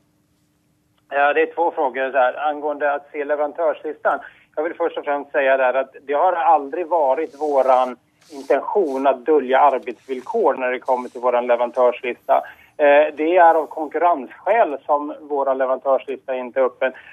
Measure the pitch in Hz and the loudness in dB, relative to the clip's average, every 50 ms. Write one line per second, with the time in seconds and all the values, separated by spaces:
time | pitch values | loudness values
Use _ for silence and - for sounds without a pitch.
0 | _ _ _ _ _ _ _ _ _ _ _ _ _ _ _ _ _ _ _ _ | _ _ _ _ _ _ _ _ _ _ _ _ _ _ _ _ _ _ _ _
1 | _ - 135 143 143 147 143 156 160 160 - 165 170 170 170 165 147 127 117 131 | _ -4 0 2 2 2 4 2 0 0 0 -2 -2 -2 0 -2 -4 -2 -2 -4
2 | 135 135 131 135 127 127 - - 147 151 147 147 143 151 147 143 147 143 143 143 | -4 -2 0 0 0 0 0 -2 -4 -4 -4 -4 -6 -6 -4 -2 -2 -2 -2 -4
3 | - - - 147 143 143 151 143 151 143 - 175 165 151 135 - - 156 147 - | -8 -10 -10 -8 -6 -4 -4 -4 -4 -6 -4 -4 -2 -2 -2 -4 -8 -12 -8 -4
4 | - 208 147 139 - - - _ _ _ - 151 156 175 156 - 170 160 - 165 | -2 -2 -2 -4 -6 -14 -20 _ _ _ -8 -6 -6 -6 -4 -4 -4 -4 -4 -6
5 | 143 147 143 143 135 - - 151 135 131 135 135 131 123 123 135 127 - - - | -6 -4 -4 -6 -6 -4 -4 -2 2 2 2 2 2 0 0 -2 -4 -6 -10 -16
6 | - 135 143 147 175 185 175 165 160 165 160 147 139 139 151 175 175 151 175 165 | -8 -4 -2 0 0 0 0 0 2 4 4 2 2 -2 -6 -6 -4 -2 0 0
7 | 143 131 135 160 156 - - - 156 151 143 131 127 131 127 127 127 127 123 - | 2 2 0 0 -2 -8 -6 -6 -4 0 2 2 4 4 4 2 2 0 -4 -12
8 | _ _ _ _ _ - 151 135 - - 147 131 - - - 208 175 143 131 135 | _ _ _ _ _ -20 -18 -8 -2 0 0 0 0 -2 0 0 0 0 -2 0
9 | 139 139 135 123 - 160 156 143 131 123 131 131 143 143 135 123 123 127 110 - | 0 0 0 0 2 2 2 2 2 2 2 4 4 4 2 0 -4 -8 -14 -12
10 | _ - 131 127 - - - - 135 139 131 131 127 127 127 127 - 135 127 123 | _ -10 -10 -10 -8 -4 -2 0 0 0 0 0 -2 -4 -4 -4 -2 -2 -2 -2
11 | 123 - - 123 120 123 120 120 123 123 120 117 123 117 - 131 123 123 120 - | -4 -8 -10 -4 -2 0 0 0 0 0 0 0 0 -2 0 2 2 2 2 0
12 | - 120 117 - _ - 135 135 - - - _ - _ _ - 151 143 143 147 | -6 -10 -10 -6 _ 0 0 0 0 -4 -14 _ -20 _ _ 2 4 6 6 6
13 | 151 151 147 143 151 165 180 185 170 165 160 160 143 - - 160 151 135 - 151 | 4 2 0 -4 -2 2 4 6 6 6 6 4 0 -4 -6 -8 -8 -6 -4 0
14 | 170 175 170 139 120 - - - - 185 214 233 208 156 135 - _ - 147 143 | 0 0 0 0 -4 -12 -14 -8 -2 0 2 2 2 0 -2 -6 _ -2 -2 -2
15 | 147 147 143 151 156 143 147 139 135 135 131 131 131 127 131 127 - 135 135 127 | -2 -6 -12 -12 -10 -6 -4 -2 -2 -2 0 -2 0 -2 -2 -2 0 0 0 0
16 | - 139 131 - - - 131 127 123 120 117 135 131 123 - - 131 127 - - | -2 -4 -10 -10 -8 -8 -8 -8 -8 -6 -2 0 0 0 0 -2 -4 -4 -4 -8
17 | - - | -20 -18